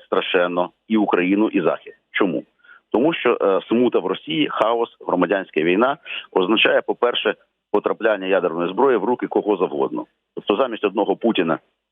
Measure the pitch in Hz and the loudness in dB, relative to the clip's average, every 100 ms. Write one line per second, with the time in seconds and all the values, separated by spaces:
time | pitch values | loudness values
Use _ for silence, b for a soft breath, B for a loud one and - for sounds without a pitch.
0 | - 92 - 92 87 90 90 - - 110 | -2 -4 0 0 2 0 -4 -6 -2 0
1 | 101 95 90 101 110 98 78 73 - - | 2 2 2 2 2 0 0 -2 -6 -20
2 | _ - 95 - - b b b _ 110 | _ -2 -2 -2 -8 b b b _ 0
3 | 147 160 123 110 98 95 - 113 123 110 | 0 0 0 2 2 0 0 2 2 2
4 | 90 92 - 156 147 - 110 117 117 - | -2 -4 -4 -4 -2 -2 -2 0 -4 -6
5 | - 85 87 98 90 78 82 92 127 147 | -4 0 2 0 -2 -2 2 2 2 0
6 | B B B 95 90 107 175 139 - 101 | B B B -2 2 2 2 2 0 0
7 | 120 117 107 95 _ _ _ 104 92 95 | 0 0 -2 -4 _ _ _ -2 0 -2
8 | 110 104 95 95 85 82 87 98 139 117 | 0 0 0 0 0 -2 -4 0 2 2
9 | 101 123 92 104 104 95 87 73 65 60 | 0 -4 -2 -2 0 0 -2 -2 -4 -4
10 | - _ _ - - 104 131 110 101 98 | -10 _ _ -10 -4 -2 -2 -2 -2 0
11 | 98 95 113 98 82 78 - _ _ | 0 0 0 0 0 -2 -6 _ _